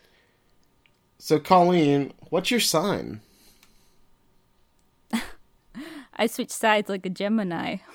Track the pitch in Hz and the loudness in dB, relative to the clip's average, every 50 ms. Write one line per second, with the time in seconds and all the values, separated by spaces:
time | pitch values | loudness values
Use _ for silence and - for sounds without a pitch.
0 | _ _ _ _ _ _ _ _ _ _ _ _ _ _ _ _ _ _ _ _ | _ _ _ _ _ _ _ _ _ _ _ _ _ _ _ _ _ _ _ _
1 | _ _ _ _ - - 160 151 151 - 190 180 175 175 180 175 156 143 143 143 | _ _ _ _ -2 0 0 2 4 6 6 6 6 6 4 4 4 4 4 2
2 | 139 - - _ - - 156 180 180 - 247 226 - - - 156 175 202 165 90 | 0 -2 -8 _ -8 -4 -4 -2 0 0 0 0 0 0 0 0 0 0 -2 -4
3 | 58 62 92 107 - _ _ _ _ - _ _ _ _ _ _ _ _ _ _ | -4 -8 -12 -14 -16 _ _ _ _ -20 _ _ _ _ _ _ _ _ _ _
4 | _ _ _ _ _ _ _ _ _ _ _ _ _ _ _ _ _ _ _ _ | _ _ _ _ _ _ _ _ _ _ _ _ _ _ _ _ _ _ _ _
5 | _ - - 233 - - - - - _ _ _ _ _ - 233 302 320 311 294 | _ -6 -6 -6 -6 -6 -14 -20 -20 _ _ _ _ _ -20 -18 -18 -18 -18 -20
6 | 254 _ - - 214 226 - - 233 - - - - 220 214 214 214 - 196 190 | -20 _ -6 -4 -4 -2 -2 -4 -8 -8 -6 -2 2 2 2 2 0 -2 -6 -6
7 | - 185 180 - 196 202 226 226 202 180 165 - 185 170 - 190 - - | -6 -8 -6 -4 -2 -2 -2 -2 -2 -4 -4 -6 -6 -6 -8 -8 -10 -16